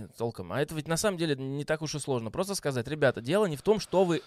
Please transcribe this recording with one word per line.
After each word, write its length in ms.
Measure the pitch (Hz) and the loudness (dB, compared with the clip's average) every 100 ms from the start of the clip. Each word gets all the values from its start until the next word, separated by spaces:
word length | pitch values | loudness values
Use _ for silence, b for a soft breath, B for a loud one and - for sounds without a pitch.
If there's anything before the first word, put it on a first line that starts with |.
| 101 - | -10 -4
толком. 360 | 117 - 90 | -4 -4 -4
А 80 | 104 | -2
это 120 | 151 | -2
ведь 140 | 160 151 | -4 -2
на 80 | 165 | 0
самом 220 | 214 180 | 0 0
деле 180 | 165 135 | 0 0
не 300 | 135 139 143 | -2 -4 -2
так 160 | 156 | -2
уж 140 | 156 151 | -2 -6
и 40 | |
сложно. 320 | 139 127 113 | -2 -2 -2
Просто 240 | 131 190 196 | -4 -4 -2
сказать: 320 | 147 127 113 | -2 -2 -4
"Ребята, 320 | 151 139 - | 2 2 2
дело 260 | 120 185 208 | 0 2 2
не 120 | 143 | 2
в 40 | |
том, 200 | - 214 | 2 2
что 240 | - 180 190 | 2 4 4
вы 160 | 160 | 2